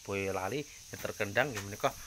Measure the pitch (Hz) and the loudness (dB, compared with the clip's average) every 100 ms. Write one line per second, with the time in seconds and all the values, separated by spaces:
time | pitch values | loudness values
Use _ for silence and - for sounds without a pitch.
0 | - 101 98 95 95 135 143 - - - | -2 0 2 2 0 -2 -4 -10 -12 -6
1 | 104 - 101 107 143 107 98 104 135 - | -6 -2 2 4 4 2 -4 0 2 0